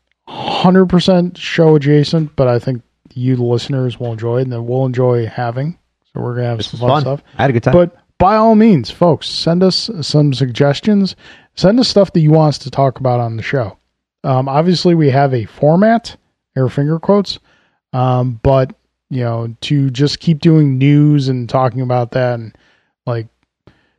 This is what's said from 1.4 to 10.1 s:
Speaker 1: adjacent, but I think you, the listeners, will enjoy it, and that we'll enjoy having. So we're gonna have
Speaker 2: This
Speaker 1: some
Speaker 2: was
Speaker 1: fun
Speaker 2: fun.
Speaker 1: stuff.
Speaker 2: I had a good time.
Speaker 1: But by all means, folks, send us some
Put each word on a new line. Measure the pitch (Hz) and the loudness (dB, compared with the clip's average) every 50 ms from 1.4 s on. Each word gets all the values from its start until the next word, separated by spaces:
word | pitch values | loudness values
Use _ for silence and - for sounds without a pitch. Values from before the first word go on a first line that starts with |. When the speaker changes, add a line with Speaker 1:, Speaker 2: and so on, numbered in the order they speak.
| - - - - 165 160 156 | -12 -6 -2 2 4 4 4
Speaker 1:
adjacent, | 151 135 143 147 147 143 - - 165 156 147 - | 4 4 2 2 2 2 0 0 -2 -2 -2 -2
but | - 135 | -2 0
I | 127 120 120 | 0 0 0
think | - 131 131 117 - _ _ _ _ _ - | -2 -4 -6 -8 -10 _ _ _ _ _ -10
you, | 127 123 131 131 | -6 -2 -2 -2
the | 123 120 | 0 0
listeners, | 120 120 117 - - 139 131 127 127 113 - | -2 -2 -2 -4 -4 -4 -4 -4 -4 -6 -6
will | 123 120 | -8 -8
enjoy | 113 107 113 117 117 123 | -8 -6 -6 -4 -4 -4
it, | 131 | -4
and | 127 123 | -4 -6
that | 117 | -8
we'll | 117 117 123 131 135 | -6 -4 -4 -2 -2
enjoy | 131 123 123 127 123 123 120 117 | -2 -2 0 0 0 0 0 -2
having. | 107 - - 123 120 117 127 139 156 175 - _ _ _ _ _ _ - | -4 -6 -6 -6 -6 -6 -6 -6 -8 -8 -12 _ _ _ _ _ _ -10
So | 135 | -8
we're | 120 123 120 | -8 -6 -6
gonna | 123 123 | -4 -4
have | 120 120 | -4 -4
Speaker 2:
This | 113 104 - | -6 -6 -8
Speaker 1:
some | - 113 | -8 -4
Speaker 2:
was | 123 123 | -2 0
Speaker 1:
fun | 135 139 139 | 0 0 0
Speaker 2:
fun. | 131 139 | -4 -6
Speaker 1:
stuff. | 143 - _ _ | -8 -10 _ _
Speaker 2:
I | - - | -2 -2
had | 139 | 0
a | 120 | 0
good | 117 - | 0 0
time. | - 135 | 2 4
Speaker 1:
But | 175 175 170 - _ _ _ _ | 4 2 2 -2 _ _ _ _
by | - 180 185 214 | 0 0 2 2
all | 220 220 226 226 | 4 4 4 4
means, | 214 220 233 202 139 110 - | 6 6 6 4 2 0 -4
folks, | - - 175 175 147 - - - | -4 0 2 2 2 0 -4 -8
send | - - - 160 170 180 190 | -10 -6 -2 -2 0 2 2
us | 185 175 - - - 226 175 | 0 0 -2 -6 -8 -8 -10
some | 135 - | -6 -2